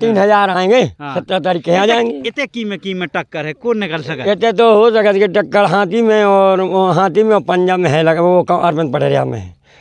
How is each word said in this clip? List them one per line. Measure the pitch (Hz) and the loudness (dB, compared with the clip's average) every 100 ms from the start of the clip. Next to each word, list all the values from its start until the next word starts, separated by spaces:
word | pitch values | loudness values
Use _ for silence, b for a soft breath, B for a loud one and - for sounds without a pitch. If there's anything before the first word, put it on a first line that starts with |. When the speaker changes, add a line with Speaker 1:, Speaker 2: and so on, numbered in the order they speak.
Speaker 1:
हाँ। | 226 | -2
Speaker 2:
तीन | 208 | 2
हजार | 202 208 202 | 2 2 2
आएंगे, | 180 185 254 | 0 2 2
Speaker 1:
हाँ। | 156 - 147 156 | 0 -4 -10 -10
Speaker 2:
सत्रह | 165 185 | -6 -4
तारीख | 170 170 | -2 -4
के | - | -2
यहाँ | 180 | 0
Speaker 1:
इते-, | 208 233 | 2 0
Speaker 2:
जाएंगे। | 233 269 262 | -2 -4 -10
Speaker 1:
इते | 285 262 | -8 -10
की | 240 | -8
में, | 214 190 | -8 -8
की | 196 | -8
में | 185 175 | -8 -6
टक्कर | 185 156 165 151 | -8 -8 -10 -10
है, | |
कौन | - 233 220 | -8 -6 -4
निकल | 190 160 | -4 -8
सका? | 131 147 160 | -8 -6 -4
Speaker 2:
इते | 208 226 | -2 -2
तो | 202 233 | 2 4
हो | 208 233 | 6 4
सके | 220 208 196 | 4 2 2
कि | 202 | 0
टक्कर | 175 - 214 | 0 -2 0
हाथी | 202 185 202 220 | 2 0 0 0
में | 226 214 | 2 2
और, | 202 196 190 190 | 4 4 4 2
और | 185 190 190 | 0 0 0
हाथी | 165 190 180 | 2 0 2
में | 220 | 2
और | 208 | 2
पंजाब | 120 180 180 185 | 0 0 0 0
में | 175 | 0
है | 147 | 2
लगा, | 160 160 | 2 2
वो | 175 180 | 2 2
क-, | 151 175 | 2 0
अरविंद | 170 156 156 | 0 0 -2
पटेरिया | 143 139 139 | -2 0 0
में | 131 117 | -2 -6
है। | 92 87 b b | -12 -20 b b